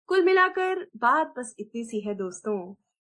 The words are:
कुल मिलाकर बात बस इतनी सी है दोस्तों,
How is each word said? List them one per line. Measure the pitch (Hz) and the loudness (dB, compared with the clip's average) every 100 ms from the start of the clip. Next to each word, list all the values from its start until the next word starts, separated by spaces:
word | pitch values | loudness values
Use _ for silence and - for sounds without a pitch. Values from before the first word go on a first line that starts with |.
| - | -2
कुल | 370 | 4
मिलाकर | 349 370 370 370 370 370 - 220 | 6 6 4 2 -2 -2 -8 -2
बात | 240 294 302 254 | 2 2 0 -6
बस | 240 - | -12 -12
इतनी | 220 233 | -12 -10
सी | 226 214 | -8 -6
है | 202 202 | -6 -6
दोस्तों, | 185 185 220 202 175 202 _ _ | -8 -8 -6 -6 -6 -16 _ _